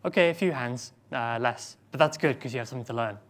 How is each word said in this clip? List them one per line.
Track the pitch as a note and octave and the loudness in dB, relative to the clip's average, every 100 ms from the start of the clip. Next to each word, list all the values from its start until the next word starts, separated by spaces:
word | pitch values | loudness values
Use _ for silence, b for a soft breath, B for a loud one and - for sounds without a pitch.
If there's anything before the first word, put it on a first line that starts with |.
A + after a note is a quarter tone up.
Okay, | F3+ F#3+ E3+ | 2 4 4
a | |
few | E3+ F#3 | 4 0
hands, | C#3 A#2+ B2 - _ _ | 0 -4 -6 -10 _ _
uh, | C3 A#2 A#2 | -4 -2 0
less, | A#2+ A#2 - - _ | 0 -2 -12 -18 _
but | C#3 | 2
that's | D3+ - | 2 4
good | D#3 B2 | 0 0
'cause | B2+ B2 | -4 -6
you | |
have | A#2 | -6
something | B2+ A2+ | -8 -6
to | |
learn. | A#2 A2+ G#2 | -4 -4 -6